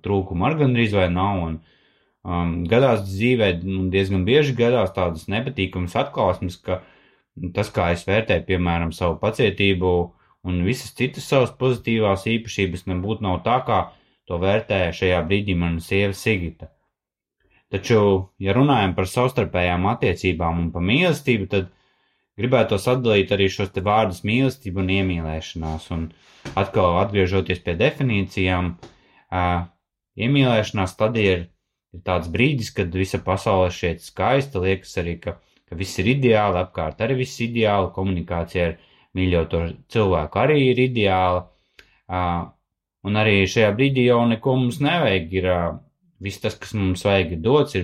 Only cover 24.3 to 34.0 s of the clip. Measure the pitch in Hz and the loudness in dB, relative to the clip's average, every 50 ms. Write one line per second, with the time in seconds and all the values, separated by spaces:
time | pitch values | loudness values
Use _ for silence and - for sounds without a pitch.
24.3 | 113 127 135 131 131 - - 98 87 98 95 92 95 98 95 92 87 85 80 78 | 0 2 0 0 -2 -6 -10 -8 -4 -4 -2 0 0 0 0 0 -2 -4 -4 -6
25.3 | 78 80 - - - 82 80 78 80 80 - - 90 82 82 82 - _ _ _ | -6 -8 -8 -10 -10 -8 -6 -6 -6 -8 -8 -8 -6 -6 -6 -8 -12 _ _ _
26.3 | _ - - - - 95 98 - - 107 92 87 85 92 98 104 104 101 92 87 | _ -18 -18 -6 -2 -2 -2 0 0 2 2 4 2 2 0 0 2 0 2 2
27.3 | 98 95 87 - 90 87 - 87 85 80 117 156 151 - 143 123 107 101 95 92 | 2 0 0 -2 -4 -4 -4 -6 0 0 0 0 0 0 -2 0 0 -2 -2 -2
28.3 | - 101 92 92 92 90 90 87 87 - - - - _ _ _ _ _ _ _ | -2 -2 0 0 0 0 -2 -4 -6 -8 -16 -20 -20 _ _ _ _ _ _ _
29.3 | 90 92 90 90 90 87 87 - _ _ _ _ _ _ _ _ _ 98 107 127 | -4 -2 0 0 0 -2 -4 -8 _ _ _ _ _ _ _ _ _ -4 -2 0
30.3 | 143 143 135 123 117 107 104 - - 104 92 92 - - 110 113 120 113 104 95 | 2 2 2 4 2 2 0 -2 -2 -4 -4 -4 -2 -2 -2 0 2 2 2 2
31.3 | 92 85 87 - _ _ _ _ _ _ _ _ - 90 - 92 90 87 82 85 | 2 0 -2 -8 _ _ _ _ _ _ _ _ -20 -12 -4 -2 -2 -2 -2 -2
32.3 | 80 95 127 156 147 123 104 - - 107 95 85 87 95 95 - - 87 - 92 | 0 2 2 2 2 -2 -4 -6 -4 -4 -4 -2 -2 -2 -2 -2 -4 -4 -2 -2
33.3 | 95 98 - 113 98 92 92 87 - - - 85 80 - | -2 0 0 2 2 2 2 2 0 -2 -4 -4 -4 -6